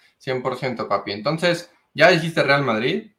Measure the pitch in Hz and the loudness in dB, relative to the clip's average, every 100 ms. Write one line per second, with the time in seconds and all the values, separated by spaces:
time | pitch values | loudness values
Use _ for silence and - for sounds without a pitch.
0 | _ _ - 127 127 127 131 117 104 101 | _ _ -6 -4 -4 -4 -6 -6 -2 -4
1 | 104 101 107 165 175 170 - _ _ - | -2 -6 -4 0 0 -2 -6 _ _ 4
2 | 165 175 160 156 143 143 135 110 127 202 | 6 6 2 -2 2 2 2 0 0 -4
3 | - | -6